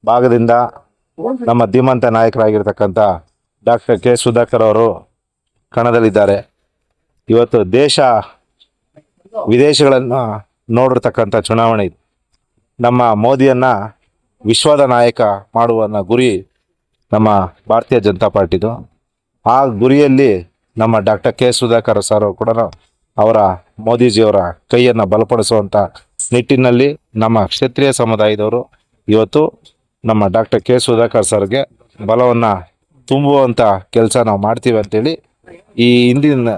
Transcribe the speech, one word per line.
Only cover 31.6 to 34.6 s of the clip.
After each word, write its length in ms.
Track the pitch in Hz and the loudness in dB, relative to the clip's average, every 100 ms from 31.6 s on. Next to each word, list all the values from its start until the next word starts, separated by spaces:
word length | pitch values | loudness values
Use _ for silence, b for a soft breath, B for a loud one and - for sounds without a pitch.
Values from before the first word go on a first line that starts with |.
| 139 _ _ _ 104 | -6 _ _ _ -4
ಬಲವನ್ನ 380 | 113 123 117 113 95 90 _ _ _ - | 0 2 0 0 -2 -8 _ _ _ -4
ತುಂಬುವಂತ 540 | 135 143 143 131 117 113 98 - | -2 2 2 2 2 0 0 -2
ಕೆಲಸ 260 | 117 113 123 | -2 0 0
ನಾವು 220 | 113 101 | 0 -2
ಮಾಡ್ತೀವಿ 400 | 101 117 | -2 -2